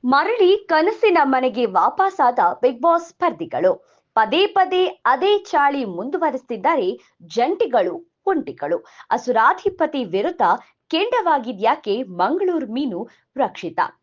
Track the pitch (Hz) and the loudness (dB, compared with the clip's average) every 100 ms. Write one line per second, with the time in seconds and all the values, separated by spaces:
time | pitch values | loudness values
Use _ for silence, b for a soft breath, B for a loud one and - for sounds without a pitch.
0 | 247 269 339 466 359 403 - 320 330 440 | 2 2 2 2 4 4 2 2 2 2
1 | 440 339 277 262 254 214 233 185 196 - | 2 4 2 2 0 -2 0 2 0 2
2 | 381 381 247 247 180 - 247 233 330 339 | -2 2 0 4 0 2 0 2 2 2
3 | 339 _ 349 - 165 127 180 - b b | -2 _ -4 -2 -8 0 0 0 b b
4 | b - 214 302 403 359 370 370 370 - | b -2 0 2 0 2 0 2 0 0
5 | - 262 381 415 392 320 285 277 269 175 | 0 2 2 0 0 0 2 0 -6 -6
6 | 233 320 320 262 _ 220 226 320 185 220 | -6 -4 -4 -4 _ -4 -2 0 -2 -6
7 | b b 165 220 254 392 427 240 185 349 | b b -10 -2 -2 0 0 0 0 -4
8 | - _ - 339 - - 143 170 B B | -14 _ -4 -4 -4 -10 -6 -6 B B
9 | B 233 240 226 233 370 403 370 320 277 | B -4 0 2 2 2 -4 -2 -4 -2
10 | 214 185 254 339 185 208 B B _ 320 | -4 -2 -4 0 0 0 B B _ -4
11 | 427 480 359 294 233 202 220 302 226 208 | 0 0 0 0 -2 -2 0 0 -2 -4
12 | 233 175 185 330 381 330 254 233 285 180 | -6 -4 -2 0 -2 -2 -6 -6 -6 -6
13 | 233 b b - 226 - 165 165 - - | -10 b b -6 -6 -4 -10 -4 -6 -6